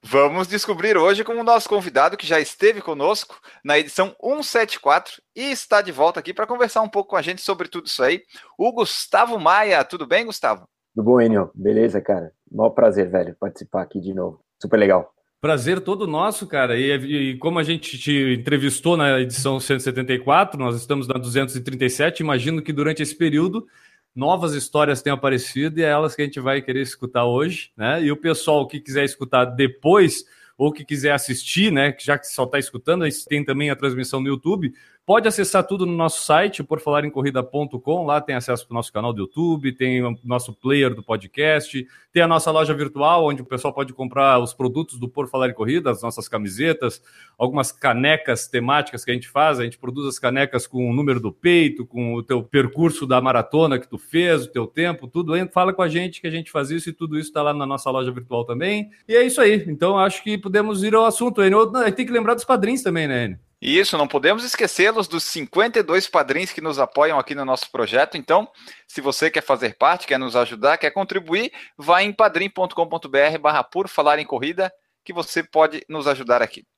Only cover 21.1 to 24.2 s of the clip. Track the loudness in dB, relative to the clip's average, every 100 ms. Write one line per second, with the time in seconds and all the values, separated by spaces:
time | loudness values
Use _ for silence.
21.1 | -4 -2 -2 -2 -6 -8 -2 -2 0 -2
22.1 | 0 -2 0 0 -4 -4 -2 -2 -2 -6
23.1 | -2 0 2 0 -4 -10 _ _ _ _
24.1 | -4